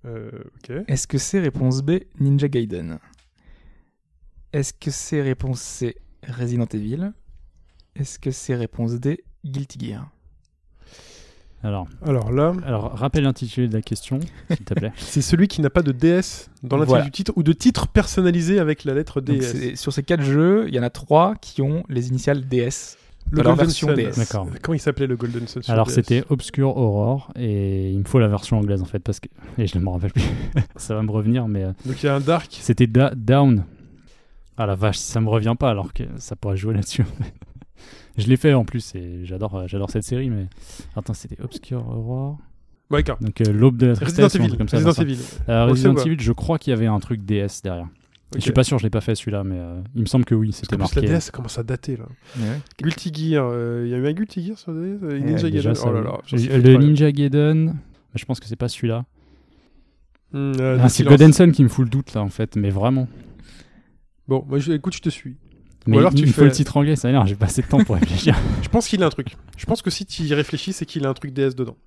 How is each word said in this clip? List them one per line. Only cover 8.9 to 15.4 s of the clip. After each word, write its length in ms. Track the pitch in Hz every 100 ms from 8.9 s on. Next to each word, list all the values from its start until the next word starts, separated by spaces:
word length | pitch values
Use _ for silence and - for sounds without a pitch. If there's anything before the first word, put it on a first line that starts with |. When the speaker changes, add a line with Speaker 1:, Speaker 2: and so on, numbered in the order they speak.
| 120
Speaker 2:
D, 240 | 135 160 - -
Guilty 340 | 147 135 139 127 -
Gear ? 220 | 107 143 _ _ _ _ _ _ _ - - - - - _ - -
Speaker 3:
Alors, 240 | 107 98 80 -
Speaker 1:
Alors 280 | 156 131 107
là, 220 | 127 160 185
Speaker 3:
alors, 260 | 139 113 113 101
rappelle 260 | 135 156
l'intitulé 440 | 135 123 120 - 123
de 60 |
la 100 | 110
question, 360 | - 110 - 131 170 - -
s'il 160 | 170
te 80 | -
plaît. 180 | - 107
<laughs> 40 | -
Speaker 1:
c'est 240 | - 151
celui 260 | - -